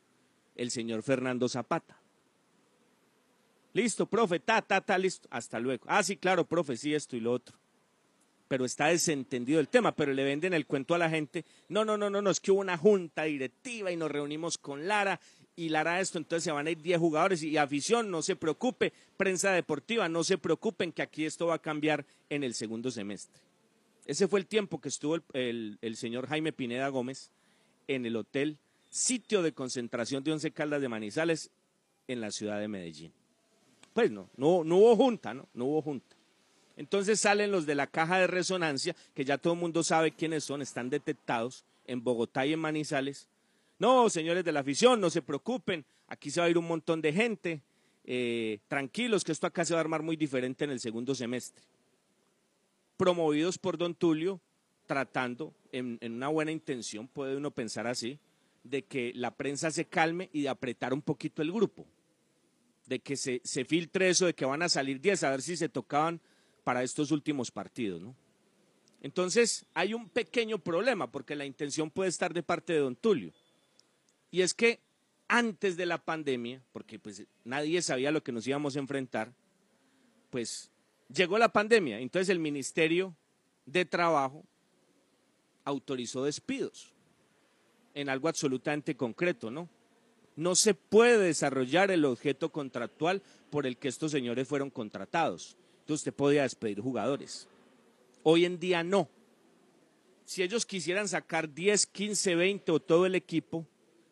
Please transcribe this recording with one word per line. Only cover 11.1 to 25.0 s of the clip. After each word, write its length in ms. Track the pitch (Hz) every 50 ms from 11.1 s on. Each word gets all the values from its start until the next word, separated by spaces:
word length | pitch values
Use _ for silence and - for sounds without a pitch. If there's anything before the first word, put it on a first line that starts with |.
gente. 340 | 160 160 151 135 - 170 - _ _ - _ -
"No, 160 | 170 208 220
no, 120 | 214 214
no, 140 | 208 208 202
no, 120 | 202 202
no, 80 | 202 196
es 100 | 175 -
que 100 | - -
hubo 100 | 190 196
una 180 | 196 190 180 160
junta 460 | 147 214 208 190 175 156 - - 156
directiva 680 | 156 147 139 131 127 _ _ - 254 240 226 202 185
y 40 | 175
nos 140 | 165 160 151
reunimos 480 | 143 147 143 143 151 156 165 170 156 -
con 280 | - 143 139 139 156 185
Lara, 320 | 208 208 202 196 185 - _ - _ _ - _ -
y 120 | - 170 160
Lara 320 | 156 156 156 165 175 185
esto, 180 | 190 - - 175
entonces 260 | 143 - 165 165 156
se 60 | 170
van 160 | 151 143 143
a 40 | 160
ir 100 | 170 160
diez 180 | 147 170 180 170
jugadores, 440 | 165 170 156 175 170 196 185 156
y, 80 | 156 156
y 60 | 151 151
afición, 520 | 147 131 147 143 131 - 220 233 226 202
no 120 | 180 160
se 140 | 147 - 180
preocupe, 560 | - - 160 147 - - 254 220 - 220 165 - - - _ _
prensa 360 | - 196 190 185 165 - 196
deportiva, 560 | 190 175 147 - 156 139 - - 226 226 190 165
no 160 | 165 170 160
se 140 | - 190 175
preocupen 540 | - 175 160 - - 220 208 - 202 165
que 100 | - -
aquí 240 | 151 - - 151 156
esto 200 | 156 - - 170
va 80 | 165 165
a 60 | 151
cambiar 440 | - 160 151 151 143 156 151 143 139 _ _ _ _ -
en 120 | 151 143
el 120 | 143 123 110
segundo 360 | - 120 107 113 113 117 131
semestre". 520 | 117 113 98 101 101 90 - - _ - _ _ _ _ _ _ _ _ _ _ _ _ -
Ese 220 | - - 147 202 180
fue 100 | 202 196
el 80 | 180
tiempo 360 | - 208 214 208 - 170 143
que 80 | - 143
estuvo 240 | - -